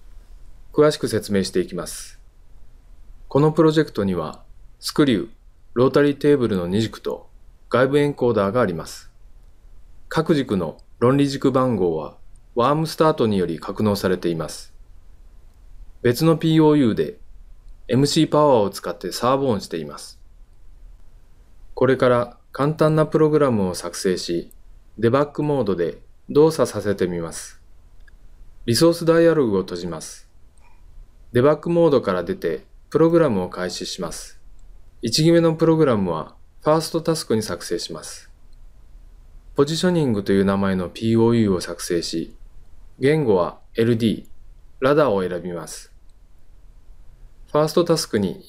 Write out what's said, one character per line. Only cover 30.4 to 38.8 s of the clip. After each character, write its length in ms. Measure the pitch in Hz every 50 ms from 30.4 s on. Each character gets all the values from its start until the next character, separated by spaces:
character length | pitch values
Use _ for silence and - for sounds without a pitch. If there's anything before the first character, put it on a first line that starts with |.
| - - _ - - - - - - - - - - - - - - -
デ 100 | - 123
バ 140 | 123 147 156
ッ 60 | 151
グ 80 | - 175
モ 180 | 170 170 170
ー 20 | 160
ド 100 | 175 160
か 100 | - 101
ら 140 | 92 90 85
出 100 | 90 92
て、 300 | - - 82 - - - - - - - -
プ 100 | - 147
ロ 100 | 160 165
グ 100 | 170 170
ラ 100 | 160 139
ム 120 | 107 92 90
を 40 |
開 240 | 87 - 92 90 90
始 140 | - - 92
し 160 | - - -
ま 100 | 90 82
す。 260 | - - - - - - - - - - - - - - - - - -
一 220 | - 113 - 156 156
決 80 | 165
め 80 | 170 170
の 140 | 165 165 160
プ 120 | 160 165
ロ 120 | 165 160
グ 80 | 160 156
ラ 100 | 135 117
ム 160 | 101 95 87
は、 240 | 82 78 76 - - - - - - - -
フ 80 | 151
ァ 60 | 156
ー 40 | 165
ス 100 | 156 -
ト 100 | - 160
タ 140 | 160 170 160
ス 80 | 156 -
ク 140 | - 117
に 40 | 110
作 240 | 214 - 87 - -
成 140 | - 87 82
し 140 | - - 82
ま 100 | 78 -
す。 260 | - - - - - - - - - - - - - - -